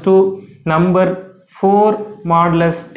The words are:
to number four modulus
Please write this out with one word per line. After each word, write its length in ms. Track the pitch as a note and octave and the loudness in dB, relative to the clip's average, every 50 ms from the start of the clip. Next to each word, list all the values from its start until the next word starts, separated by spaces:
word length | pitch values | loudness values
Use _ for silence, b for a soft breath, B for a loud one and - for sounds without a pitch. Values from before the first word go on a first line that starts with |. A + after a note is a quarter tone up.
| - | 0
to 60 | F#3+ F#3+ F#3+ F#3+ F#3+ F#3+ B B B B B B E3+ D#3 | 2 4 4 2 2 -2 B B B B B B -4 -2
number 320 | D#3+ F3 F#3 F3 F#3 F#3 F3+ F#3 - - - - _ _ _ - | 0 0 2 2 2 0 0 -2 -6 -10 -20 -20 _ _ _ -14
four 320 | - - G3 G3+ G#3 G#3+ G#3+ G#3+ - - - - - - E3+ | -4 -2 0 2 2 2 2 0 -2 -8 -12 -14 -12 -6 -2
modulus 460 | E3+ E3+ E3+ F3 E3 E3 E3+ E3+ D#3+ - - - - | 0 0 2 2 2 0 0 0 -2 -4 -10 -8 -4